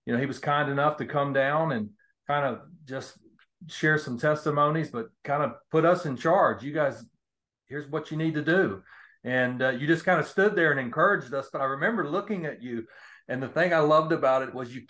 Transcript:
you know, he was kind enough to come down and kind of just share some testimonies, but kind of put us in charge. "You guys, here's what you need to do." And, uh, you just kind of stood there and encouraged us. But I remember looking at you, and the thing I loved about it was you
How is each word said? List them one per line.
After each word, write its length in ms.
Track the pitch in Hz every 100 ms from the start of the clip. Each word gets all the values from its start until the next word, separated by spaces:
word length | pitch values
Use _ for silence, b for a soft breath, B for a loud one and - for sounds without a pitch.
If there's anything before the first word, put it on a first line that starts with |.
| -
you 80 |
know, 60 | 120
he 60 | 143
was 140 | -
kind 320 | 147 143 139
enough 240 | 139 147 147
to 80 | 123
come 280 | 147 143
down 400 | 135 135 156 160
and 160 | 120 104 - _ _ -
kind 200 | 147 135
of 160 | 110 - - 131
just 320 | 135 - - _ _ _ _ 160
share 300 | - 156 151
some 200 | 135 120
testimonies, 720 | 151 151 151 147 147 160 143
but 180 | 117 113 _ -
kind 180 | 143
of 120 | 135 - -
put 120 | 160
us 220 | 160 180 156
in 100 | 120
charge. 480 | 165 190 143 101
"You 80 | 139
guys, 320 | 151 143 117 - _ _ _ _ _ _
here's 260 | 143 139
what 180 | 151 -
you 60 | 156
need 200 | 160 151
to 60 |
do." 400 | 139 185 139 95 b b b b 120
And, 360 | 127 123 127
uh, 80 | 131
you 160 | 123 147
just 180 | 165 185
kind 160 | 170
of 60 | -
stood 280 | - 202 180
there 160 | 160
and 80 | 139
encouraged 540 | 120 147 190 190 120
us. 160 | 139 -
But 80 | 147
I 60 | 135
remember 440 | 135 190 226 147
looking 360 | 180 202 196 151
at 160 | 117
you, 240 | 123 117 113 B B B -
and 160 | 127
the 60 | 131
thing 240 | 156 180
I 60 | 165
loved 340 | 151 156 160
about 300 | 165 135 131
it 120 | 127 127
was 180 | 120
you 100 | 127